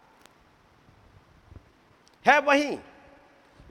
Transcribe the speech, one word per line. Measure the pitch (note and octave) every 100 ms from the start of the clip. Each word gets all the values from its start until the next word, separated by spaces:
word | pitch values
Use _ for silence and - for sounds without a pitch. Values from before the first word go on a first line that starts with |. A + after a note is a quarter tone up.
| _ _ - _ _ _ _ _ _ _ _ - _ _ _ - _ _ _ _ _ _ A#3
है | C#4+
वहीं | C#4+ C#4+ C#4+ C3+ - - - - _ _ _ - -